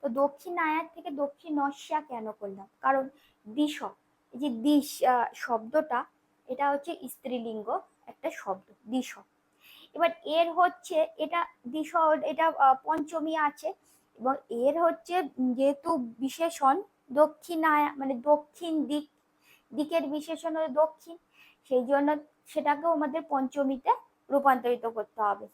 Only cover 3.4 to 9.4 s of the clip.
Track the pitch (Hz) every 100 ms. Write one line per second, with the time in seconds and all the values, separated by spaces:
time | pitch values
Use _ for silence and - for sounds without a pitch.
3.4 | 208 226 294 302 226 - _ _ _ 240
4.4 | 285 233 247 294 285 - - 247 233 -
5.4 | - 233 220 302 311 247 285 _ _ _
6.4 | - 254 285 285 285 330 262 - 262 247
7.4 | 226 220 214 339 - _ - - 311 -
8.4 | - 190 _ 208 214 254 247 - - _